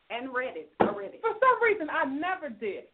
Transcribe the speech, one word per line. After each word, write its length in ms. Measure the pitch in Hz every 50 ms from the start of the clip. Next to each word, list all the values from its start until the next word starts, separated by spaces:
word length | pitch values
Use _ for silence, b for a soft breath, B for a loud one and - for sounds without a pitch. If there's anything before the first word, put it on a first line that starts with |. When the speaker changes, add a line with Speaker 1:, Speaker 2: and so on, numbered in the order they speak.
| _ -
Speaker 1:
And 240 | 208 240 262 269 254
read 240 | 254 254 247 -
it. 160 | 160 156 - _ -
I 80 | - -
read 240 | - 403 392 - -
it. 80 | -
Speaker 2:
"For 160 | 440 453 -
some 220 | - 523 523 494 440 466
reason, 260 | 440 392 - 311 294 269
I 160 | 320 311 269
never 400 | 269 294 339 359 381 370 311 277
did." 400 | 220 - 233 202 175 - - -